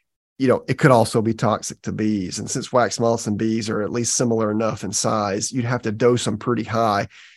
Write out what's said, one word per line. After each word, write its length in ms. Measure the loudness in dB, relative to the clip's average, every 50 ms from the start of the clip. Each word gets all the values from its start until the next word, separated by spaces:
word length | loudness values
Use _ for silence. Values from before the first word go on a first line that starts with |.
| _ _ _ _ _ _ _ 0
you 80 | 2 2
know, 160 | 2 2 2 -2
it 120 | -2 4
could 120 | 6 6
also 300 | 8 8 6 4 2 0
be 120 | 0 0 -2
toxic 480 | 0 0 0 0 -2 -4 -10 -12 -10 -10
to 80 | -8
bees. 480 | -4 -2 -2 0 0 -2 -4 -4 -6 -8
And 100 | -8 -6
since 240 | -6 -6 -6 0 0
wax 260 | 2 2 2 0 0
moths 280 | 0 0 0 0 -2 -4
and 100 | -2 -2
bees 320 | 0 -2 -2 -2 -2 -2
are 140 | -4 -4 -4
at 80 | -2
least 240 | -4 -4 -2 -2 -2
similar 340 | 0 0 0 2 0 0 0
enough 320 | 0 0 0 -2 -2 -4 -8
in 80 | -6
size, 600 | -4 -2 -2 0 0 0 0 -2 -2 -2 -4 -4
you'd 120 | -4 -4 -2
have 200 | -2 -4 -2 -2
to 80 | -4
dose 340 | -2 2 4 4 4 4 0
them 120 | -2 -4 -4
pretty 260 | -2 -2 -2 -2 -2
high 440 | -2 -2 0 2 2 2 0 -2 -4 -10 -20 -20 -20 -20